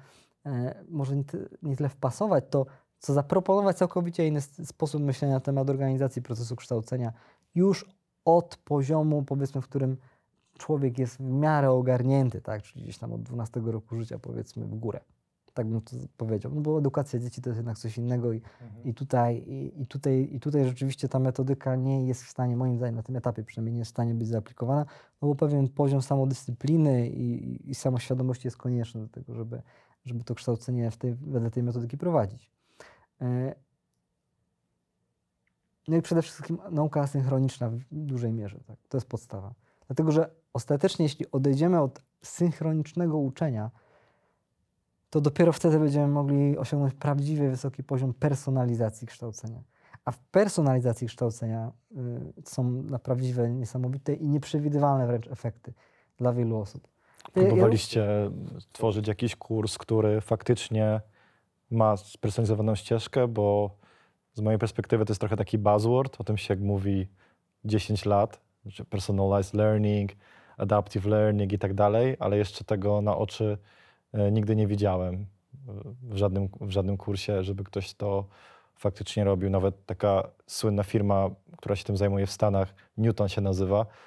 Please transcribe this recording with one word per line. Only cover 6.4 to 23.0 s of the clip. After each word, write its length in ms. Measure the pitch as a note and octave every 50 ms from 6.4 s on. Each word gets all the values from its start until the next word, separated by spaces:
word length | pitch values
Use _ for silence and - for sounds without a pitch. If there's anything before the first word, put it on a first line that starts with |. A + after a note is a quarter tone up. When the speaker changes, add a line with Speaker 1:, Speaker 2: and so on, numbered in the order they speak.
| A#2+ A2+ B2+
Speaker 1:
kształcenia 580 | A#2 - - B2+ A2+ A2+ - C3 B2 A#2+ A2+ A2+ - _ _ _ _ _ _ -
już 300 | E3+ F#3 G3 F#3+ F#3+ - - _ _ _ _ _ _ -
od 300 | E3 E3 F3 E3+ - -
poziomu, 680 | - _ - D3 C#3+ C3+ C3+ D#3+ D#3 D3+ D#3 D3+ D3 C#3
powiedzmy, 380 | - C#3 C#3 C#3 C#3 - C3+
w 20 | -
którym 300 | - - C#3 C3+ C3 C3 B2+ - _ _ _ _ _ _ _ _ _ _ -
człowiek 400 | - - D#3 C#3 C#3 B2+ A#2+ C3
jest 180 | B2+ A#2+ -
w 20 | -
miarę 520 | C3+ B2+ C3 C#3 D3+ D#3 D#3 D3 C#3 C3
ogarnięty, 720 | B2+ B2+ B2 B2+ B2+ B2 A#2+ C3 C3+ C#3 C3 B2 - G#2
tak? 200 | - - G#2+ G#2+
Czyli 220 | - - - - G#2
gdzieś 140 | G#2 -
tam 160 | - A#2 A2+ A2+
od 80 | A2+
dwunastego 500 | A2 B2 A#2+ A#2+ A2+ A2+ - B2 A2+ A#2
roku 240 | A2+ G#2+ - - A2+
życia, 240 | A#2 A2+ A#2 A#2+ A2
powiedzmy, 460 | - A#2+ A#2 A2+ A2 - - A2+ A2
w 100 | G#2+ G#2+
górę. 240 | A2+ A#2 G#2+ G2 - - _ _ _ _ _ _ _ _ _ -
Tak 140 | B2 A2+
bym 140 | A2 A2+ A2
to 140 | - - B2 B2 C3 - _
powiedział. 340 | - A2+ A2 A2 G2+ - B2+ C#3+
No 60 | D3+
bo 180 | C#3+ D3+ D#3 D3+
edukacja 400 | C#3+ C3+ - D3 C3+ - - A#2+
dzieci 220 | B2 B2 - C3
to 80 | B2 B2+
jest 80 | A2+
jednak 200 | A2+ A#2 A#2 A2
coś 200 | - - A2+ A2
innego 360 | A#2+ A#2+ A#2+ B2 B2 A#2 A#2+ A2+
i, 80 | A2+ A2+ - - -
Speaker 2:
Mhm. 220 | B2 A2 G2+ A#2 A#2+
Speaker 1:
i 100 | B2 A2+
tutaj, 440 | - C3+ - C3+ B2 A#2+ A#2+ A#2
i, 440 | A#2+ - - C3+ C3+ C#3 C3+ - D3+
i 60 | B2+
tutaj, 420 | - - C3+ - C#3 C3 C3 C#3 -
i 80 | - A#2
tutaj 260 | - D3+ C#3+ D3 C3+
rzeczywiście 440 | B2+ B2 - C3+ C3+ C3 - - B2+
ta 100 | - C3
metodyka 560 | C3 C3 B2 - C3 C3+ C#3 C#3 - C3+ B2+
nie 320 | C3 B2+ C3+ C3+ C3+ C3
jest 160 | B2+ B2 - -
w 60 | -
stanie, 280 | - - B2+ B2 A#2+
moim 200 | B2 B2+ B2+ B2
zdaniem, 180 | A#2 B2 A#2+ A#2
na 80 | A#2